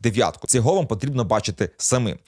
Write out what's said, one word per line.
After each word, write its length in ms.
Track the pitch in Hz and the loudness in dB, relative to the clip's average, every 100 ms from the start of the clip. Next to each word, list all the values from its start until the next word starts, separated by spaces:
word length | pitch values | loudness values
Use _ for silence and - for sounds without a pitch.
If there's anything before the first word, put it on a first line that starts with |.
дев'ятку. 460 | 117 107 98 - - | -2 2 0 -2 -2
Цей 140 | 127 | 2
гол 160 | 117 190 | 4 2
вам 100 | 143 | 0
потрібно 380 | 107 135 131 | -4 -4 -4
бачити 460 | 104 107 107 - 101 - | 0 0 0 -4 -4 -4
самим. 420 | - 127 113 71 | 0 0 0 -6